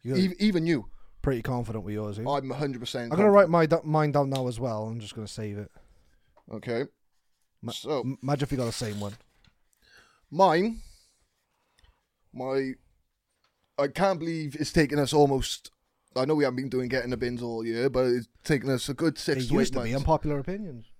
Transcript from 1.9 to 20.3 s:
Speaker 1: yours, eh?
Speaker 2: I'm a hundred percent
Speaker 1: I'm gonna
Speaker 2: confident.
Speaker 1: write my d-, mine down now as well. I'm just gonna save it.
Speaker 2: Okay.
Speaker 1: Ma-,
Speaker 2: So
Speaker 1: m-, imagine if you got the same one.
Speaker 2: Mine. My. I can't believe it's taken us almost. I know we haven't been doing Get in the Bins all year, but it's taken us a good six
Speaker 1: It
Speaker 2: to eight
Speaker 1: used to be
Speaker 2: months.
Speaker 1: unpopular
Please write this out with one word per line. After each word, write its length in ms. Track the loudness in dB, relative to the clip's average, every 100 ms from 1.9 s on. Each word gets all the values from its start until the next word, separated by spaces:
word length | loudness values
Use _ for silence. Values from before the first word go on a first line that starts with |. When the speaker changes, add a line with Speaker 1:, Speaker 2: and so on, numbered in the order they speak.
| -6
Speaker 1:
yours, 240 | -6 -6
eh? 40 | -4
Speaker 2:
I'm 240 | -4 -4
a 40 | -4
hundred 240 | -4 -4
percent 260 | -8 -6 -2
Speaker 1:
I'm 40 | 4
gonna 60 | 8
Speaker 2:
confident. 60 | 8
Speaker 1:
write 140 | 8
my 160 | 6 4
d-, 100 | 2 2
mine 240 | 2 4
down 180 | 2 2
now 180 | 0 -2
as 120 | -4
well. 280 | -4 -4 -6
I'm 120 | -8
just 160 | -10 -10
gonna 120 | -12
save 300 | -8 -8 -8
it. 140 | -12 -18 -20 _ _ _ _ _ -16
Speaker 2:
Okay. 320 | -12 -6 -4 -6 _ _ _ _ _ _ _
Speaker 1:
Ma-, 100 | -12
Speaker 2:
So 300 | -10 -4 -4
Speaker 1:
m-, 160 | -4 -6
imagine 220 | -4 -2
if 80 | -2
you 60 | -2
got 80 | -2
the 60 |
same 280 | -4 -6 -6
one. 140 | -8 -10 _ _ _ _ _ _ _ -20 _ _ _
Speaker 2:
Mine. 520 | 4 6 6 2 -4 -14 -20 _ _ _ _ _ _ _ _ _ _ _ _ _
My. 400 | -10 -2 -2 -2 -8 _ _ _ _ _ _ _ _ _ -2
I 100 | -2
can't 320 | 2 0 0
believe 360 | -4 -4 -6 -6
it's 160 | 0
taken 280 | 2 4 2
us 140 | 2
almost. 580 | 6 6 4 -2 -8 -12 _ _ _ _ -4
I 100 | 0
know 100 | 2
we 80 | 2
haven't 120 | 0
been 120 | -4
doing 180 | -2 0
Get 160 | -2
in 60 | -2
the 80 | -2
Bins 240 | -4 -4
all 240 | -6 -6 -4
year, 240 | 0 0
but 160 | 2 2
it's 220 | 2 -2 _
taken 260 | 0 0 2
us 180 | -2 -2
a 60 |
good 240 | -2 -2 0
six 260 | -2 -2 2
Speaker 1:
It 20 |
Speaker 2:
to 60 | 2
eight 40 |
Speaker 1:
used 140 | 2
to 60 | 0
be 120 | -2
Speaker 2:
months. 40 | -2
Speaker 1:
unpopular 360 | 2 0 0